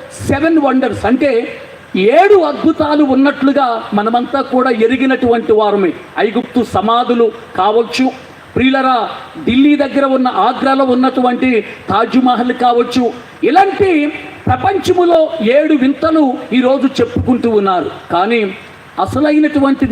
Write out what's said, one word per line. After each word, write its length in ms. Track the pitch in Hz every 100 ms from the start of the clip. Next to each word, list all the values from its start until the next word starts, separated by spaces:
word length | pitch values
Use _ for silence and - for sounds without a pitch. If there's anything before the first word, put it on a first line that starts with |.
| - - -
సెవెన్ 320 | 277 320 320 277
వండర్స్ 400 | 254 254 202 208
అంటే 220 | 254 285 226 254 - - - - - 196 294
ఏడు 200 | 392 403 302
అద్భుతాలు 540 | 254 320 320 302 302 285 262
ఉన్నట్లుగా 500 | 277 277 269 277 254 226 - 202
మనమంతా 420 | 214 240 240 277 -
కూడా 160 | 254 254 226 226
ఎరిగినటువంటి 640 | 254 262 254 254 233 220 214
వారమే. 300 | 208 202 185 143 - - 202
ఐగుప్తు 360 | 220 - 254 226 196
సమాధులు 520 | 208 233 240 240 233 - - -
కావచ్చు, 460 | 196 220 233 - 262 - - - -
ప్రియులరా, 440 | - 262 269 262 247 175 - - 330 254
ఢిల్లీ 260 | 247 285 294
దగ్గర 240 | 269 226 269 262
ఉన్న 120 | 254 - 254
ఆగ్రాలో 380 | 254 262 269 269
ఉన్నటువంటి 540 | 247 262 254 247 247 262 226 - - -
తాజ్మహల్ 600 | 190 226 262 254 233 247 -
కావచ్చు, 400 | 247 240 240 269 240 - - - 339
ఇలాంటి 420 | 330 392 381 392 311 302 - - - -
ప్రపంచములో 720 | - 381 392 - 359 349 339 311 330 214 269
ఏడు 180 | 311 302
వింతలు 400 | 262 277 320 320 277 247 - 247
ఈరోజు 280 | 247 277 262 -
చెప్పుకుంటూ 520 | 233 - - 247 233 214
ఉన్నారు. 320 | 196 180 139 - -
కానీ 260 | 175 202 233 202 190 - - - -
అసలైనటువంటి 800 | 190 254 302 302 302 294 277 277 269